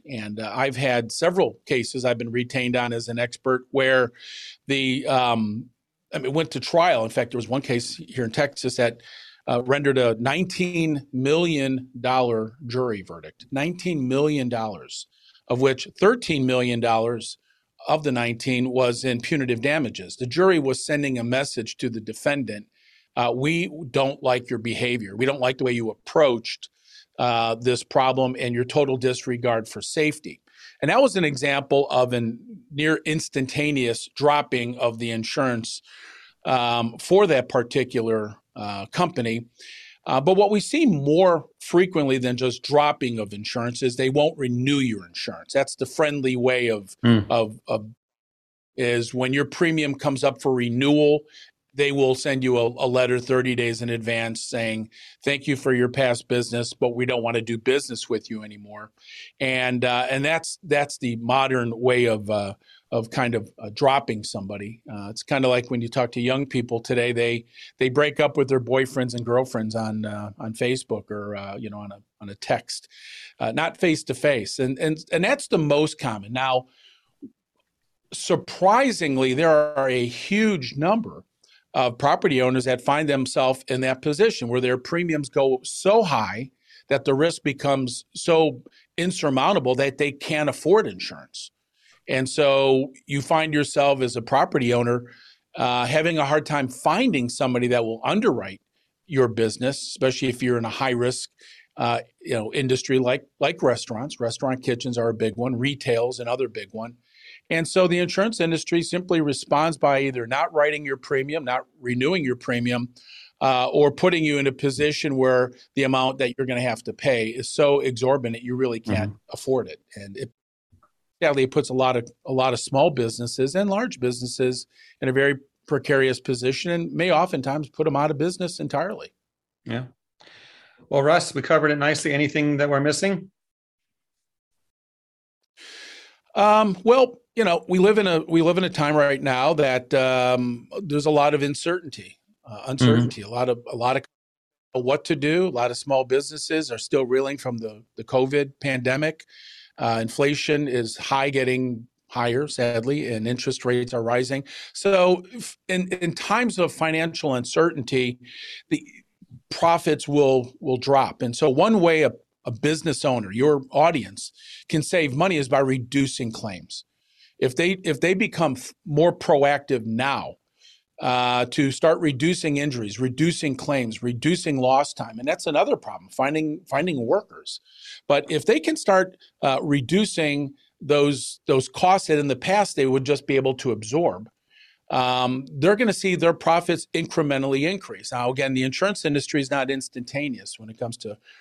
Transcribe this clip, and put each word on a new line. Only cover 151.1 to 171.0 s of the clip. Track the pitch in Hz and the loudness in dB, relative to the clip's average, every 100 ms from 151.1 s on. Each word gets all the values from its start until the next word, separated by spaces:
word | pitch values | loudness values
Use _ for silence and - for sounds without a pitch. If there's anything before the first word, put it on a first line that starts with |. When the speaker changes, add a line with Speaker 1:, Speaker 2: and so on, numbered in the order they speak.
| 143 143 | 0 2
Speaker 1:
getting | 135 127 127 127 113 120 _ _ | 0 0 0 -2 -6 -12 _ _
higher, | 123 120 123 147 | -2 0 0 -2
sadly, | - 120 117 123 147 120 | -2 -2 0 -2 -2 -2
and | 110 113 | -4 -2
interest | 123 135 123 123 | -2 -4 -2 0
rates | 123 120 | 0 0
are | 123 | -4
rising. | 113 123 127 135 139 - - | 0 0 0 -6 -8 -18 -16
So | - 202 190 180 180 - | -4 2 4 4 2 -2
if, | 240 - - - | -14 -14 -14 -4
in, | 185 185 | -4 -2
in | 180 175 165 | -4 -4 -4
times | - 214 247 185 | -2 0 0 0
of | 165 | -2
financial | - 160 160 165 - 151 | 0 -2 0 -2 -4 -2
uncertainty, | 123 123 160 165 156 117 131 123 123 - - - - _ | -2 0 2 2 0 -2 0 -2 -4 -16 -20 -18 -18 _
the | 151 - - _ _ - - _ | -6 -6 -20 _ _ -20 -20 _
profits | - 165 170 - 151 - | 0 2 2 2 -2 2
will, | 143 135 131 123 - | 4 6 4 0 -8
will | 151 127 | -4 -2
drop. | 135 135 110 - | 2 4 2 -2
And | 120 120 | -6 0
so | 156 | 2
one | 131 208 214 | 4 4 6
way | 170 160 | 4 4
a, | 135 - _ _ 123 | 2 0 _ _ -12
a | |
business | 113 147 156 165 131 143 | -2 0 0 -2 -2 0
owner, | 123 101 | -2 -2
your | 110 143 147 131 | 2 4 4 0
audience, | 143 165 151 95 104 - - - - - | 4 4 2 -6 -12 -16 -18 -20 -20 -4
can | 160 | -2
save | - 180 147 127 | 0 0 0 0
money | 190 156 | 0 0
is | 127 | 2
by | 139 | 2
reducing | 131 131 117 139 135 - 120 | 2 0 0 0 0 -2 -8
claims. | 110 110 87 - - - _ _ _ _ _ | -8 -10 -12 -14 -18 -18 _ _ _ _ _
If | 127 123 | -2 0
they, | 175 190 | 0 -2
if | 165 139 | -4 -2
they | 170 190 | 0 0
become | 214 - 156 127 | -2 0 -2 -2
f-, | - - - | -12 -16 -2
more | 147 170 170 | 2 2 2
proactive | - 143 139 143 - 127 110 | 2 4 4 2 -2 -4 -2
now, | 113 135 120 - - _ _ _ _ _ - | -2 -2 -2 -6 -14 _ _ _ _ _ -6